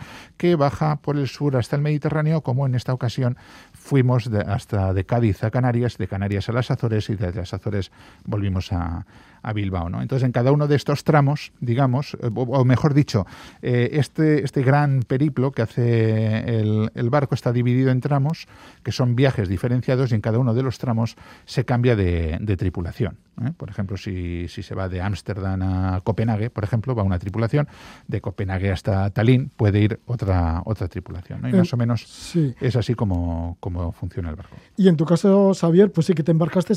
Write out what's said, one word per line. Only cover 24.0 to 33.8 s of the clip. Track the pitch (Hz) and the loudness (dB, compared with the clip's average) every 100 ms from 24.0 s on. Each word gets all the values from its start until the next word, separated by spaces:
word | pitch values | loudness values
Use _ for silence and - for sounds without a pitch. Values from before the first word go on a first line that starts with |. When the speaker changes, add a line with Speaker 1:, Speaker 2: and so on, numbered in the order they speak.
| - 92 87 87 87 | -8 -6 -6 -6 -8
Speaker 1:
si | - | -10
se | 92 98 | -10 -6
va | 95 | -6
de | 90 | -4
Ámsterdam | 95 101 - 101 95 95 | -4 -4 -6 -6 -4 -2
a | 92 92 95 92 | -2 -2 -2 -2
Copenhague, | 101 101 110 107 117 | -2 -2 0 -2 -4
por | - | -4
ejemplo, | 104 113 120 120 | -2 -2 -2 -2
va | |
una | 98 87 | 0 0
tripulación, | 101 101 113 147 147 - - - - | -2 -2 0 2 0 -4 -20 -20 -8
de | 104 | -6
Copenhague | - - 98 95 98 | -6 -6 -4 -2 0
hasta | 92 - 98 98 | -2 0 0 0
Tallinn | 98 113 127 143 - | 2 4 4 2 0
puede | 107 101 | 4 6
ir | 107 110 - | 4 2 -6
otra, | 120 98 92 85 85 - | -4 0 2 2 0 -4
otra | 107 92 | -6 -6
tripulación, | - - - - - | -8 -10 -12 -12 -8
¿no? | 127 | 0
Y | |
Speaker 2:
En | 185 | 2
Speaker 1:
más | 175 | 2
o | 120 | 2
menos | 117 117 | 0 -2
Speaker 2:
sí. | - - - 175 147 117 | -6 -18 -6 0 0 0
Speaker 1:
es | 131 117 | 0 0
así | 107 | 0
como, | 113 107 87 87 82 85 87 | 0 0 0 -2 -4 -6 -8
como | 98 87 | -8 -6